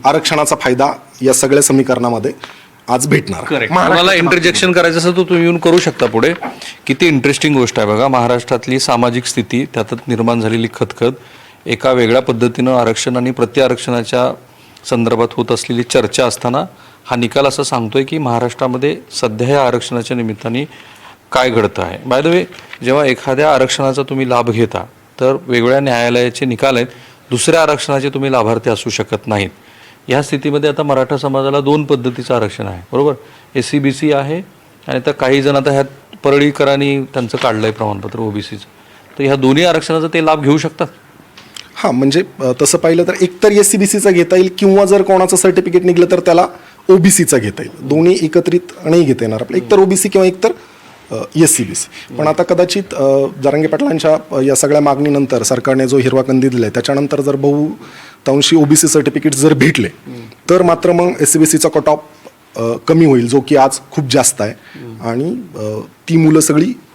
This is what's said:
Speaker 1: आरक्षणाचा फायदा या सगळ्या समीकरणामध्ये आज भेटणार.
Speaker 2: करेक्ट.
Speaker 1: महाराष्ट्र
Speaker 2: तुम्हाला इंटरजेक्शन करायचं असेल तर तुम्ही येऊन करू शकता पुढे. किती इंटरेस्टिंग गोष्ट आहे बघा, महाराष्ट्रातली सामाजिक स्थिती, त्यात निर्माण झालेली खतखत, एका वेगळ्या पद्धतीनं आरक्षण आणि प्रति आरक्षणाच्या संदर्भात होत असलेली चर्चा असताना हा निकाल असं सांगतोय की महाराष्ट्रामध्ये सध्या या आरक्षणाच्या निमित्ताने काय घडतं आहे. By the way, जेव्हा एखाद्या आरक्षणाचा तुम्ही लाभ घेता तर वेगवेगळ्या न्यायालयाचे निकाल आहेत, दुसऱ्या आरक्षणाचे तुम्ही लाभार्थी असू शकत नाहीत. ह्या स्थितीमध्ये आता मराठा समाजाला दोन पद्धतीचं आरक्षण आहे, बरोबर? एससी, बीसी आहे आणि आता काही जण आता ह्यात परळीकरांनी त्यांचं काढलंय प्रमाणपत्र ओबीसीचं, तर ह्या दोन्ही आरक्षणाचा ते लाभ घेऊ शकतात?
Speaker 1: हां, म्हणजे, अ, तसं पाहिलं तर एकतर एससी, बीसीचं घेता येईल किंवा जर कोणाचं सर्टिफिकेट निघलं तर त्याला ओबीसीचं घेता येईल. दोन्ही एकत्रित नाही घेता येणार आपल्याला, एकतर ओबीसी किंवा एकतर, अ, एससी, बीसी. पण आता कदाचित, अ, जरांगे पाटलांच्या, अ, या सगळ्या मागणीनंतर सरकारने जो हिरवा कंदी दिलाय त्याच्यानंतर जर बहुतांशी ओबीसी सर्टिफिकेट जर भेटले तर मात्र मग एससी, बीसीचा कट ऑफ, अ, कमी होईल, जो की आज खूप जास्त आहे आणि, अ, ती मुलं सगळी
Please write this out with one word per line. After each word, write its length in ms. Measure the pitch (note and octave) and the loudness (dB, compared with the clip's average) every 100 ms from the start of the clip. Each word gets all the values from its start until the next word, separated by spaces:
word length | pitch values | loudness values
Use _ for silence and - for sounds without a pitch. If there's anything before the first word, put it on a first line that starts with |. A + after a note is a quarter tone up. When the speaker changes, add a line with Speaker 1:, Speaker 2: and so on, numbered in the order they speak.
Speaker 1:
आरक्षणाचा 500 | C#3 D3+ - D3+ D3 | 0 0 0 -2 0
फायदा 360 | D#3 C3 B2+ C#3 - - - | 0 0 0 0 -2 -16 -2
या 120 | B2+ | 0
सगळ्या 300 | B2 C3 C#3+ | 2 2 2
समीकरणामध्ये 680 | C#3+ C3+ C3 A#2+ A#2+ A#2 C3+ - - - - - - | 4 2 0 0 -2 -2 -4 -8 -18 -20 -20 -20 -4
आज 200 | B2+ D3+ | -2 0
भेटणार. 360 | D3+ - F2+ | -2 -2 -10
Speaker 2:
करेक्ट. 300 | - C#3+ A2+ | -6 -4 -2
Speaker 1:
महाराष्ट्र 240 | F3 F3 E3+ | 0 2 2
Speaker 2:
तुम्हाला 160 | F#3 | 2
इंटरजेक्शन 580 | F#3 E3+ F3 E3+ - F#3 | 2 2 2 0 0 0
करायचं 260 | F3+ E3+ E3 | 2 2 2
असेल 140 | F3 | 0
तर 120 | F3+ | 0
तुम्ही 180 | F3 F3 | 0 2
येऊन 160 | E3+ E3+ | 2 2
करू 200 | - F3 | 2 2
शकता 280 | E3+ - | 2 -2
पुढे. 280 | A#2+ A2+ C#3 F3 - - - - - | -2 2 0 -2 -10 -12 -18 -14 -6
किती 200 | C3+ F3 | 0 2
इंटरेस्टिंग 480 | C#3 C#3 C#3 D#3 | 2 0 0 0
गोष्ट 240 | C#3+ A#2 - | 2 0 0
आहे 80 | G#2 | 0
बघा, 200 | G#2+ C3+ | 0 2
महाराष्ट्रातली 720 | B2+ A#2+ B2 - A#2+ A#2+ B2+ | 2 2 0 -2 -4 -2 -4
सामाजिक 460 | - A#2+ B2 A#2+ | 0 0 0 -2
स्थिती, 400 | A#2+ - A2 B2 | -4 -6 -4 -4
त्यात 300 | C#3+ A#2 G#2+ A#2 - | -4 -6 -6 -8 -4
निर्माण 340 | A#2 A#2 A#2 | -2 0 0
झालेली 260 | A2 A2+ A2+ | 0 -2 -4
खतखत, 380 | - A#2+ - A#2 C3 - - - - | -4 -6 -2 -2 -2 -18 -20 -20 -14
एका 260 | - A#2 C3 | -8 -2 0
वेगळ्या 300 | B2+ A2+ B2+ | 2 4 2
पद्धतीनं 500 | B2+ A#2 A#2+ A#2+ B2+ | 0 0 -2 0 0
आरक्षण 460 | B2+ A2+ A2+ - B2 | 2 0 -2 -4 -2
आणि 140 | B2 | -4
प्रति 300 | B2 A2+ C#3+ | -2 -2 2
आरक्षणाच्या 760 | B2+ A#2+ - A#2+ A2+ B2 B2+ - - - - - - | 0 0 -2 -4 -2 -2 -2 -4 -16 -20 -20 -20 -4
संदर्भात 380 | A#2+ A2+ A2+ A#2 | -2 0 0 0
होत 200 | - - | -2 -2
असलेली 320 | A#2 - A#2+ | -4 -2 -6
चर्चा 420 | B2 C3 G#2+ - | 0 0 0 -2
असताना 400 | B2 - B2 C3+ F#3 - - - | -2 -2 -4 -4 -6 -14 -20 -20
हा 100 | - | -6
निकाल 300 | B2 A#2 C#3 | -4 -2 0
असं 180 | C#3 C3 | 0 -2
सांगतोय 400 | C#3 B2+ A2 C#3 | -4 -4 -2 -4
की 140 | C3+ D#3+ | -4 -4
महाराष्ट्रामध्ये 800 | C3 A#2 A#2+ - C3 B2+ C#3 - - | -2 -2 -2 -4 -4 -2 -4 -4 -10
सध्या 360 | - A#2+ G#2+ B2 | -6 -4 -2 0
या 200 | C#3+ B2+ | 2 2
आरक्षणाच्या 500 | A#2+ - A#2+ A2 B2 | 0 -4 -8 -6 -6
निमित्ताने 480 | A2+ G#2+ A#2 A#2+ D3 - - - - - _ | -6 -6 -6 -6 -8 -14 -20 -20 -20 -20 _
काय 180 | C3 B2+ | 0 2
घडतं 320 | A2+ G#2 - | 2 0 -2
आहे. 280 | F2 G2 C3 | -8 -8 -2
By 100 | B2+ | 0
the 120 | D#3 | 2
way, 120 | F3 F3 - - - | 0 -2 -14 -20 -8
जेव्हा 200 | B2+ C#3 | -2 0
एखाद्या 500 | C#3 B2 - C3 D3+ | 2 -2 -2 0 2
आरक्षणाचा 480 | C3+ C3 - C3+ C3+ | 2 0 0 -2 -2
तुम्ही 260 | C3+ C3+ B2+ | -4 -4 0
लाभ 220 | B2 A#2 | 0 0
घेता 340 | A2 A2+ - E2+ _ _ - | 0 -2 -2 -10 _ _ -2
तर 180 | C3 C3+ B2+ | 0 0 -2
वेगवेगळ्या 320 | A#2+ A#2+ C3+ | 0 2 2
न्यायालयाचे 680 | C#3 A#2 A#2+ A#2+ B2 A#2+ | 2 0 0 0 -2 -4
निकाल 300 | C3+ A2+ C3+ | -4 0 0
आहेत, 120 | B2 B2 - - - _ | 0 -4 -10 -20 -20 _
दुसऱ्या 340 | B2 - E3 | -2 2 2
आरक्षणाचे 460 | D3+ C#3+ - C#3 C#3 | 2 0 -2 -2 -2
तुम्ही 220 | C#3 C3+ | -4 0
लाभार्थी 380 | C3 G#2+ A2+ A#2+ | 0 0 0 -2
असू 200 | G#2+ A#2+ | -4 -4
शकत 380 | G#2+ G#2 G#2+ - | -6 -4 -6 -2
नाहीत. 220 | G#2 G2 - - - - - - | -2 -2 -8 -20 -20 -20 -20 -2
ह्या 160 | B2+ | -2
स्थितीमध्ये 460 | D3 C#3+ D3 C#3+ D3 | 0 -4 -2 0 0
आता 140 | C#3+ | -2
मराठा 340 | D3 C3 B2+ C#3+ | 0 0 0 -2
समाजाला 420 | C#3+ C3+ C3+ C#3+ | -2 -2 0 0
दोन 240 | C#3 D3+ | 0 0
पद्धतीचं 520 | D3 C#3 B2 A#2+ A#2+ | 0 -2 -2 -8 -4
आरक्षण 320 | A#2+ G#2+ - G2+ | -2 -2 -6 -10
आहे, 140 | F2+ F2+ | -10 -4
बरोबर? 220 | B2 C#3+ C3+ - - - | 0 0 -2 -12 -20 -8
एससी, 240 | C3+ A#2 D3 | -8 -4 -2
बीसी 320 | C#3 C3 D#3 | -2 -2 -2
आहे 300 | C#3+ C#3 E3 G3 _ _ - - | 0 -2 -8 -10 _ _ -18 -8
आणि 80 | |
आता 160 | C3 C#3 | -4 -4
काही 300 | C#3+ C3 C#3 | -2 0 2
जण 140 | C#3 | 2
आता 160 | C#3 C#3 | 0 0
ह्यात 140 | C#3 C3+ - - - | 0 -2 -8 -20 -4
परळीकरांनी 800 | C#3 C#3+ D3 C#3+ C#3 C#3 C#3+ C#3 | 0 2 2 2 0 2 0 -2
त्यांचं 360 | C3+ C3+ A#2 B2+ | -4 -6 -6 -2
काढलंय 340 | B2+ A2 A2 | -2 0 -2
प्रमाणपत्र 480 | G#2+ G#2+ G2 G2+ A2+ | -2 -6 -6 -10 -8
ओबीसीचं, 460 | A2 G#2 G#2 G2+ - - - - - - | -6 -6 -10 -16 -18 -20 -20 -20 -20 -4
तर 40 | |
ह्या 120 | C#3 | 0
दोन्ही 300 | C#3 C3 C#3+ | 2 2 4
आरक्षणाचा 420 | F3 D#3+ D3+ D#3+ D#3 | 2 0 -2 -2 0
ते 180 | E3+ | 0
लाभ 180 | D#3 D#3 | 0 0
घेऊ 140 | C#3 D3+ | 2 0
शकतात? 300 | D#3 - D#3+ - - - - - - - - | -2 -6 -8 -8 -20 -20 -20 -20 -20 -20 -20
Speaker 1:
हां, 180 | - - | -4 -2
म्हणजे, 300 | B2+ C3+ D#3 F#3+ - | 0 2 0 -2 -4
अ, 120 | C3 B2+ | -4 0
तसं 160 | D3 E3+ | 0 2
पाहिलं 260 | E3 E3 | 2 2
तर 100 | F3 - | 0 0
एकतर 300 | F3+ - G#3+ | -2 2 4
एससी, 260 | G#3 G3+ G#3 | 4 2 2
बीसीचं 340 | G3 G3+ G3+ | 0 2 2
घेता 240 | F3 E3+ | 2 2
येईल 140 | F#3 F#3 F3+ | 2 2 2
किंवा 280 | G3+ G3 | 4 4
जर 160 | G3 G3+ | 4 4
कोणाचं 340 | F#3+ F#3+ F#3 | 4 2 2
सर्टिफिकेट 480 | F#3 F#3+ F3+ F3+ F3 | 2 2 2 2 2
निघलं 220 | F3+ E3+ F3 | 2 2 2
तर 80 | F3+ | 2
त्याला 280 | F3 E3+ F3+ - - - - | 4 2 2 -4 -20 -10 2
ओबीसीचं 480 | F#3 F3+ - E3+ C3 | 4 6 2 2 0
घेता 260 | G#2 - | 0 -8
येईल. 240 | - - C3+ | -14 -12 -2
दोन्ही 300 | D3+ E3+ F#3 | 2 2 2
एकत्रित 640 | D#3+ F3 E3+ F3 - - | 0 0 2 -2 -2 -8
नाही 180 | D3+ E3+ | 0 2
घेता 200 | D3 A#2+ | 2 0
येणार 180 | A2+ A2 | -2 -4
आपल्याला, 240 | A#2 - | -4 -4
एकतर 140 | - G3+ | 2 4
ओबीसी 300 | F#3+ G3 G#3 | 4 2 0
किंवा 180 | G3 F#3 | 2 2
एकतर, 240 | F#3 A3+ - - - - - - | 2 -2 -4 -14 -20 -20 -20 -12
अ, 40 | A2 - | -12 -6
एससी, 280 | D3+ D#3 - | 2 2 2
बीसी. 520 | G2 F2+ - - - | -4 -8 -12 -16 -14
पण 120 | B2+ D3+ | -4 -2
आता 160 | D#3 | 0
कदाचित, 400 | F3 F3 F3+ G3+ F#3+ | 0 0 0 -2 -6
अ, 320 | - C3+ C3+ C3+ - | -2 2 2 0 -2
जरांगे 240 | C3+ D3 D#3 | -2 0 -2
पाटलांच्या, 680 | D#3 F#3 D#3+ D#3+ D#3 - | 0 -2 0 0 0 -2
अ, 40 | C3+ | -2
या 160 | C3+ | 0
सगळ्या 260 | C3 C#3+ D3 | 0 2 2
मागणीनंतर 600 | C#3+ C#3 D3 C#3+ C3+ B2 | 2 0 0 0 0 -2
सरकारने 440 | G#2+ B2 C3+ C3 C3 | 0 -2 0 0 2
जो 100 | C3+ | 2
हिरवा 240 | B2+ C3 | 2 0
कंदी 280 | C3 C3 C3 | 2 0 2
दिलाय 200 | B2 G#2+ | 0 -2
त्याच्यानंतर 520 | B2 A#2+ C#3 C#3+ D3 | -2 -2 -2 -2 -2
जर 140 | C#3 | -2
बहुतांशी 1200 | C#3 C#3+ D3 D#3 G#3+ - - - - C#3 C#3 C#3+ | 0 0 0 -2 -6 -18 -20 -20 -8 0 0 4
ओबीसी 320 | E3 C#3+ D#3 - | 4 4 2 4
सर्टिफिकेट 460 | D#3 C#3 D3+ D#3 | 2 0 0 -2
जर 200 | C3+ D3+ | 2 2
भेटले 360 | C#3+ C#3+ C#3 F#2+ - - B2 A2+ - - | 4 2 0 -4 -6 -20 -18 -20 -16 0
तर 120 | F3+ | 2
मात्र 300 | F3+ E3+ F3 | 4 2 2
मग 200 | E3+ F3+ - | 2 0 0
एससी, 180 | C#3+ D#3+ | 0 2
बीसीचा 300 | D#3 D#3+ D#3+ | 2 2 2
कट 200 | D#3 C#3+ | 0 0
ऑफ, 120 | D3+ - - - _ _ | -2 -4 -20 -20 _ _
अ, 60 | - A#2 A#2 - | -6 -6 -4 0
कमी 180 | E3 | 4
होईल, 220 | D#3+ B2+ A#2 | 6 4 2
जो 120 | C3+ | 0
की 160 | B2+ | 2
आज 240 | C#3+ C3+ - - | 2 2 0 -8
खूप 140 | - C3+ | -6 0
जास्त 300 | C3+ B2 - | 0 0 -2
आहे 120 | G#2+ A2 - A2 A#2 A2+ A#2 | -6 -6 -20 -20 -18 -10 -6
आणि, 320 | A#2 D#3+ B3+ E3+ | -4 -4 -6 -12
अ, 240 | A#2 G#2+ G#2+ - _ - | -12 -8 -10 -12 _ -2
ती 80 | E3 | 2
मुलं 220 | D#3 D#3 | 4 4
सगळी 400 | D3+ D3+ F#3+ B3 _ | 4 2 0 -4 _